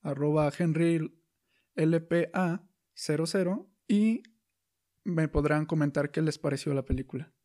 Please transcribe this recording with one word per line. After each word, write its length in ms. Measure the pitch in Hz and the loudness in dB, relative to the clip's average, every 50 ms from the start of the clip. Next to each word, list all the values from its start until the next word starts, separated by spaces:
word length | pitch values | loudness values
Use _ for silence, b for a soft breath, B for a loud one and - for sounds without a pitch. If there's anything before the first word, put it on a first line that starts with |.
arroba 500 | _ 151 143 139 147 147 151 156 151 147 139 - | _ -8 -6 -2 -2 0 2 2 2 0 0 0
Henry 640 | 180 165 156 165 165 170 170 165 156 - - _ _ _ _ _ _ _ _ _ _ _ _ | 0 0 2 2 2 2 2 0 -2 -4 -8 _ _ _ _ _ _ _ _ _ _ _ _
L 260 | - 160 160 165 165 | 0 2 2 2 2
P 280 | 165 165 170 170 170 - - | 0 0 0 0 0 0 -2
A 340 | 180 185 170 165 190 - _ _ _ _ _ _ | -2 0 0 -2 -4 -8 _ _ _ _ _ _
cero 320 | - - - 151 147 165 | -14 -4 -4 -2 -2 -2
cero, 460 | 160 - 196 185 175 190 240 - _ _ _ _ _ | -2 0 0 0 0 -2 -4 -8 _ _ _ _ _
y 360 | 208 208 208 226 226 - - - _ _ _ _ _ _ _ _ _ _ _ _ _ _ _ | 2 4 4 4 2 0 -4 -14 _ _ _ _ _ _ _ _ _ _ _ _ _ _ _
me 240 | 202 175 160 160 151 | -4 0 0 0 0
podrán 360 | - 147 147 147 151 151 156 | 0 0 2 2 2 0 0
comentar 460 | 151 165 160 147 143 139 143 143 147 | 0 0 0 0 0 0 -2 -2 -2
qué 100 | - 160 | -2 -2
les 160 | 160 156 147 - | -2 -2 -2 -2
pareció 360 | - 147 139 139 - 156 143 | -2 -2 -2 -2 -2 -2 -2
la 100 | 139 131 | -2 0
película. 500 | - 131 127 131 - - 127 151 - _ _ | -2 -2 -4 -2 -8 -8 -10 -10 -10 _ _